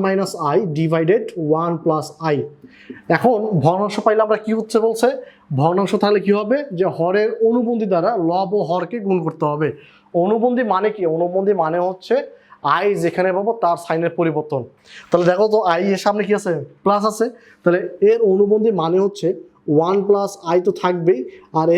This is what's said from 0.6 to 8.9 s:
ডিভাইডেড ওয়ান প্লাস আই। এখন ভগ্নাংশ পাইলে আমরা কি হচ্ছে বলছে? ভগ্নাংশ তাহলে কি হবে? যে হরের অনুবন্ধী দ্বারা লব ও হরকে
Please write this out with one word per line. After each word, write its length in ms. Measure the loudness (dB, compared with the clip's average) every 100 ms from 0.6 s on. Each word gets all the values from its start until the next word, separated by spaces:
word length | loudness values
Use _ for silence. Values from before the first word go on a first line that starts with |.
| 0 -2
ডিভাইডেড 460 | 0 2 2 2 0 -6 -2
ওয়ান 240 | 0 -2 -2
প্লাস 220 | 0 -2 -4 -6 -2
আই। 80 | -2 -4 -12 -20 -20 -20 -10 -2 2
এখন 220 | 2 2 0 2
ভগ্নাংশ 320 | 2 2 -2 0 2
পাইলে 160 | 2 2
আমরা 120 | 0
কি 80 | -2 -4
হচ্ছে 200 | 0 0 0
বলছে? 220 | 2 0 0 -10 -18 -6 0
ভগ্নাংশ 320 | 2 2 0 0
তাহলে 160 | 2 2 2
কি 60 | 0
হবে? 160 | 0 -2 -2 -2
যে 80 | -2 0
হরের 320 | 0 0 0 0 0
অনুবন্ধী 380 | 2 0 -2 0
দ্বারা 180 | 0 0 0 0
লব 200 | -2 -2 -2
ও 20 | -2
হরকে 260 | -2 -4